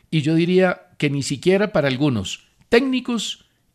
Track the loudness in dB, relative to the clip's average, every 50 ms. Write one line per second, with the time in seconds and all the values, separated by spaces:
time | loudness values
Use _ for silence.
0 | _ _ -2 -2 0 2 2 2 2 2 4 4 4 2 0 -4 -10 _ _ -4
1 | -2 -2 -2 -4 -4 -6 -8 -2 2 2 2 2 0 0 0 0 0 0 0 0
2 | 0 0 0 -2 -4 -6 -10 -14 _ _ _ _ _ _ 2 2 2 2 -2 -4
3 | -4 -4 -4 -4 -6 -8 -10 -14 _ _ _ _ _ _